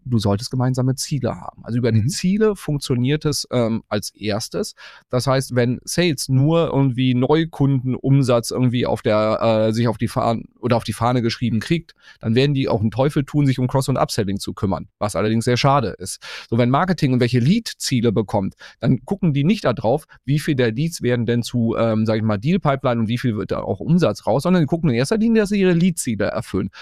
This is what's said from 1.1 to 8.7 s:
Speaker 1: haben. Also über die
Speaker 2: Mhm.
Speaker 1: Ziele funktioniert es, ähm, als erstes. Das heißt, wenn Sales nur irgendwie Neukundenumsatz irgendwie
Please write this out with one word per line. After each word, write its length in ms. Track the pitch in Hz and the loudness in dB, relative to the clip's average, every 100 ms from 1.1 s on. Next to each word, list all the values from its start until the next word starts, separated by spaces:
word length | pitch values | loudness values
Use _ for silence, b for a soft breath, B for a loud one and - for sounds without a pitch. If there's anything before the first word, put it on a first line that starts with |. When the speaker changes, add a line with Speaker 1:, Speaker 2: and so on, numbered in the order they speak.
| 139 117 - | -4 -4 -4
Speaker 1:
haben. 280 | - - | -10 -16
Also 140 | - 120 | -6 -2
über 120 | 117 | 2
die 120 | 110 | 2
Speaker 2:
Mhm. 60 | 110 | 2
Speaker 1:
Ziele 480 | 208 180 202 214 196 | 0 0 2 2 0
funktioniert 680 | - 147 - 123 123 151 | -4 -4 -2 0 0 0
es, 240 | 156 139 - | -2 -4 -2
ähm, 320 | 123 113 110 - | -2 0 -2 -4
als 220 | 107 - | -6 -6
erstes. 600 | - 104 104 - - 214 B B B _ | -8 -4 -4 -4 -6 -8 B B B _
Das 180 | 127 135 | -2 0
heißt, 280 | 135 135 | 0 0
wenn 260 | 123 120 123 | 0 0 -2
Sales 440 | - - 175 147 - | -4 0 0 0 0
nur 380 | 131 143 165 160 | 2 4 2 2
irgendwie 480 | 139 139 120 127 | 2 2 2 0
Neukundenumsatz 1400 | 123 131 160 160 - 139 135 127 120 135 139 127 120 - | 2 0 0 -2 0 0 2 0 -2 2 2 4 2 0
irgendwie 340 | - 127 | -2 0